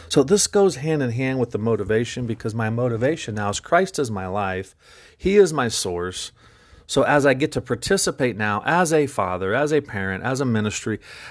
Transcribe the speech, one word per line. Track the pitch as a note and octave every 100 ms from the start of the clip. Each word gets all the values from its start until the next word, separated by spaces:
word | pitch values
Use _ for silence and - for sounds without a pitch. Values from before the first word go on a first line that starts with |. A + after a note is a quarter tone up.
| -
So | D#3
this | C3 G3+ -
goes | G#3 G3 C3+
hand | D3+ D#3
in | B2+
hand | A#2 C3 C3
with | A#2+
the | G#2
motivation, | A2+ G#2+ F#2+ A2 A#2 - A#2+
because | A2 A2+
my | A2 A2
motivation | A#2 B2 A2+ B2+ D#3+ -
now | G#2+ G2+
is | G2
Christ | - E3+ F#3 -
is | B2+
my | G#2 F#2
life. | G2+ G2 F#2 F#2 _ _ - - _
He | F3+ G3+
is | F#3
my | D3+ B2
source. | - F#2+ F2 F2+ - - - - _ _ - -
So | C#3
as | A#2+ C#3+ C#3
I |
get | C3 D3+
to | B2+
participate | - A#2+ - G3 - - B2+ G2+
now | G#2+ G#2
as | - E3+ E3+
a | D#3 C#3
father, | B2 F#2+ F2+ F#2+
as | A#2+ D3
a | D3+
parent, | - G2+ F#2+ F#2+
as | B2 C3
a |
ministry, | C3 A2 G#2+ - A2+ G#2+ - - -